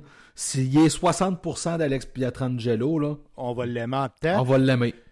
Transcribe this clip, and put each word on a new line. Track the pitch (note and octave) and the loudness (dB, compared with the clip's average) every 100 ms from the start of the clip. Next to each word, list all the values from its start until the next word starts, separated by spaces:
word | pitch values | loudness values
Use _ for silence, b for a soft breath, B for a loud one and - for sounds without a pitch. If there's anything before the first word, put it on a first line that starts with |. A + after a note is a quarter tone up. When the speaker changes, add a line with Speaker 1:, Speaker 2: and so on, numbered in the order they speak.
| - B B - | -8 B B -10
Speaker 1:
s'il | - C3+ C3 C#3+ | -4 -2 2 6
est | D#3+ | 4
soixante | - F3+ E3 F#3+ F3 | 4 0 2 0 -2
pour | E3 C3 | -6 -6
cent | E3+ E3 | -4 -2
d'Alex | D3+ C3+ - | 0 -2 -6
Pietrangelo, | B2 B2+ B2 C3 B2 A#2 A2 C3 D#3+ | -4 -4 -2 -4 -2 0 0 0 0
là, | D3 D3 - - | -2 -6 -12 -10
Speaker 2:
On | B2+ | -6
va | A#2+ A#2+ | -4 -4
l'aimer | A#2+ A#2 C3+ | -4 -4 -2
en | C3+ | -4
temps. | - D#3+ F3 | -2 0 0
Speaker 1:
on | |
va | B2+ C3 | 4 4
l'aimer. | C3 B2+ A#2+ - - | 4 2 0 -4 -18